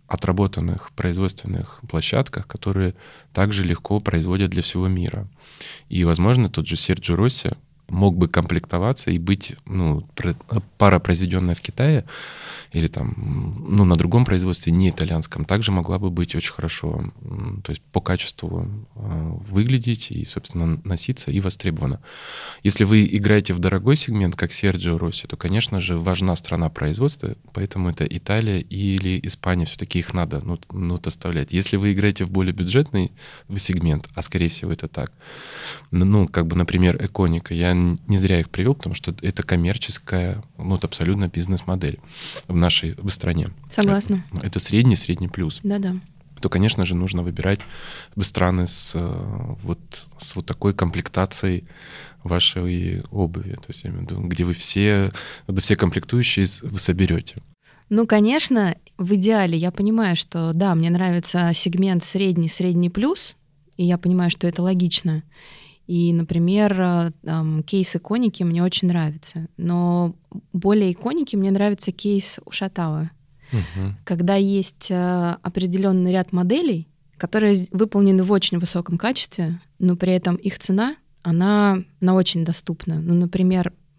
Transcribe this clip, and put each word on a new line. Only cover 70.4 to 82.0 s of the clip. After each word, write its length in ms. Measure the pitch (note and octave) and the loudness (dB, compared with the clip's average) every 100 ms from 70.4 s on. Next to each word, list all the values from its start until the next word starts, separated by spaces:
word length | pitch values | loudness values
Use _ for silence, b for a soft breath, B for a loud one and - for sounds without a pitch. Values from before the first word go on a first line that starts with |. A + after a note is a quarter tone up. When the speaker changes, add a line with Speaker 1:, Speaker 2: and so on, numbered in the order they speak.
| - | -8
Speaker 2:
более 380 | F3+ F#3+ G#3+ F#3+ | -2 2 4 2
Эконики 420 | F3 A#3 E4 C#4 G3+ | 0 -2 -2 -2 0
мне 160 | F#3+ | 2
нравится 400 | G3 G#3 G3 - | 2 2 0 -4
кейс 480 | - G3+ G3+ - - - | -4 -2 0 -2 -6 -10
Ушатава. 640 | - F#3+ F#3+ E3 D#3 D#3+ - _ _ B | -8 -6 -4 -2 -2 -4 -8 _ _ B
Speaker 1:
Мгм. 460 | A2+ E2 F2+ F#2+ G2+ - | -4 -4 -4 -6 -6 -4
Speaker 2:
Когда 300 | E3+ F3 G3 | 0 2 2
есть, 520 | G3 G3 F#3+ - - | 2 0 -2 -6 -4
э, 460 | F3+ F3+ F3+ F3 E3+ | -2 0 0 -2 -2
определённый 680 | F3 F#3 F#3 F#3+ F#3+ F#3 F3+ | -6 -4 -2 0 2 2 2
ряд 180 | F#3 F3+ | 0 0
моделей, 560 | F3+ F3+ C#4 E4 E3+ E3 _ _ - | 0 2 2 2 -2 -6 _ _ -10
которые 380 | F3 G#3+ G#3 G3 | -2 2 4 4
с-, 120 | F3+ | 2
выполнены 520 | F#3 G#3+ G3+ G3 F#3+ | 0 2 4 6 6
в 80 | F#3 | 4
очень 280 | G3 - F3 | 2 2 -2
высоком 380 | F3 F3 E3+ E3+ | -2 -4 -2 -2
качестве, 640 | A3+ C4+ - - E3 E3+ _ - | -2 -2 -4 -4 -4 -4 _ 0
но 160 | F3+ F3 | 2 2
при 160 | F#3 | 2
этом 220 | F#3 F3+ F3 | 2 0 -2
их 200 | G3 - | -4 -4
цена, 380 | - F#3+ B3 D#4 _ _ | -2 0 0 -4 _ _
она, 580 | E3+ E3 G3 G#3 G3+ F#3+ - - | 0 2 4 4 4 2 -2 -2